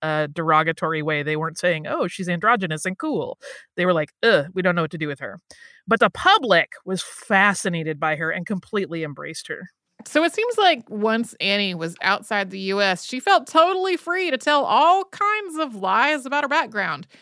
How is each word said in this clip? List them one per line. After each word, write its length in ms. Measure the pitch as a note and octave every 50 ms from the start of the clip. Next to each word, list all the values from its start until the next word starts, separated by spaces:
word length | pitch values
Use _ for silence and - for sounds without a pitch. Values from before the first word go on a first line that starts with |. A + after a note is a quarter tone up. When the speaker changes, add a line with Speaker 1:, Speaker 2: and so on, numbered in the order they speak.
Speaker 1:
a 260 | D#3 D#3 D#3 D3+ D3+ D3
derogatory 720 | D3+ E3+ D#3+ D#3+ D#3 D#3 D#3+ E3 D#3+ - F3+ D#3+ D#3+ D#3 D3
way. 180 | D#3 D3+ D3
They 140 | C#3+ D3+ D#3
weren't 240 | D3+ D#3+ D#3+ D#3 -
saying, 260 | - F3+ E3 D#3 D#3
"Oh, 200 | - D4 E4+ A3+
she's 220 | F3 - - F#3 F3+
androgynous 560 | F3 E3+ G#3+ A3 B3 G#3 F#3+ D#3 D#3+ D#3 -
and 120 | F#3 F#3
cool." 400 | - D#4 D#4 C4+ E3 C3 - - _ - - - - - _ -
They 80 | - F3+
were 80 | F3+ F3
like, 180 | D#3+ D3+ - _ - -
"Ugh, 240 | A#3 G3+ D#3 C#3+ F3+ -
we 100 | F#3 F3+
don't 120 | F#3 E3+
know 80 | E3+ D#3+
what 80 | D3+
to 60 | -
do 100 | D#3 D#3
with 120 | D3 C#3+ -
her." 200 | C3+ G2+ - E3+ _ _ - - - - _ _ -
But 120 | - A3+ G#3+
the 100 | A#3 G3
public 600 | - - - F#4 G4+ G#4+ C#4 G#3+ F3+ E3 C#3+ - - - -
was 200 | F3+ F#3+ F3+ -
fascinated 960 | - - - - - G#3 F#3+ G3 G3+ F#3+ - - F#3+ E3+ E3 D#3 D#3+ D#3 C#3+
by 160 | D#3+ D#3 D#3
her 160 | D3 E3 D#3+
and 140 | - F3+ E3+
completely 580 | - G#3 F3+ - - - G#3 F#3 C#3 E3+ E3 D#3+
embraced 440 | D3 C#3 D3+ D3 D3 D#3+ - - -
her. 200 | D#3 - F3+ - _ _ _ _ _ _ -
Speaker 2:
So 180 | - - D4+ E4
it 100 | E4 -
seems 240 | G#4 A4+ B4 A4+
like 300 | G#4+ G4+ F4+ D#4+ A#3+ -
once 460 | - G#3+ G#3 G#3 A3 A3 A#3 A#3 - - -
Annie 340 | E3 G3 G3+ G3+ G3+ F#3+ F3
was 220 | D#3+ E3 E3 E3+ -
outside 500 | - F#3+ G3+ - G#3 - A3 G3+ G3 F#3
the 80 | G3 G3
U 220 | F#3+ F#3+ G3 G3+
S, 240 | G3+ F#3+ F#3 F3 -
she 140 | - B3+ B3+
felt 280 | - G4 G4 E4 B3+
totally 500 | - - D#4+ E4 F#4 F#4+ F#4 F#4 F#4+ F4+
free 320 | - - E4 F4 F#4 F#4 E4
to 80 | C4
tell 260 | - - D4 D4 C#4+ C4+
all 400 | - G#3+ B3 D4+ E4+ F#4 G4 F#4+
kinds 520 | - - - G4+ G#4 G#4+ G#4+ G4+ F4+ D#4
of 160 | D#4 D#4 C4 A3
lies 500 | G3 G3 F#3 F#3+ A3 C4 D4 D#4 C#4+ B3
about 180 | C4 C#4 D4 C#4+
her 60 | B3+
background. 580 | C#4+ C#4+ C#4 - - G#3 F#3+ E3+ D3+ C#3 F3 _ _ -